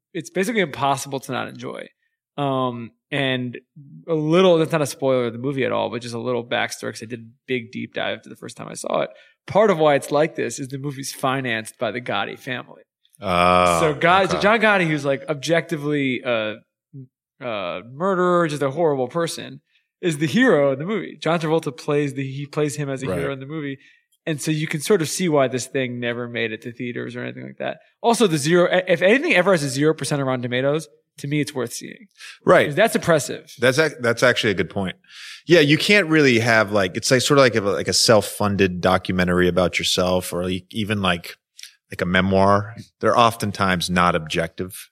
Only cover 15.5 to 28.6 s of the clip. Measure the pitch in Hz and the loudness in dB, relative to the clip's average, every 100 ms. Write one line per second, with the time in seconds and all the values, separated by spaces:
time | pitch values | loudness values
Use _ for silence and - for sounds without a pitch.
15.5 | 165 160 160 147 147 135 123 127 117 107 | 0 0 -6 -4 -2 -2 -2 -2 -2 -4
16.5 | 104 _ _ _ 139 131 _ _ _ 131 | -8 _ _ _ -20 -20 _ _ _ -8
17.5 | 107 90 87 113 135 190 180 180 175 165 | -6 -6 -8 -12 -6 -2 0 2 2 0
18.5 | 143 139 139 165 139 123 170 165 - 113 | -2 -4 0 0 0 -2 -4 -4 -6 -12
19.5 | 135 _ _ _ _ 180 147 151 180 254 | -16 _ _ _ _ -4 -2 0 2 4
20.5 | 160 143 131 165 214 156 - 156 165 156 | 4 4 0 -4 -6 -6 -6 -2 -2 0
21.5 | 160 160 - - 147 147 131 135 135 143 | -2 -2 -6 -2 -2 -2 -4 -8 -10 -8
22.5 | - 151 147 139 135 131 139 139 135 135 | -4 -4 -4 -6 -6 -4 -4 -4 -6 -10
23.5 | 156 143 135 _ _ _ _ - 147 - | -8 -8 -10 _ _ _ _ -8 -4 -2
24.5 | 156 151 160 - 208 151 - 185 147 131 | -2 -2 -4 2 2 2 -2 0 2 2
25.5 | 123 - 139 127 123 120 120 120 120 113 | 0 -4 -4 -4 -4 -6 -6 -6 -6 -6
26.5 | 107 120 117 123 123 123 120 123 127 131 | -6 -12 -10 -8 -8 -10 -10 -12 -12 -16
27.5 | 135 131 135 _ _ 226 226 208 156 135 | -10 -10 -10 _ _ 0 2 2 2 2
28.5 | 175 | 4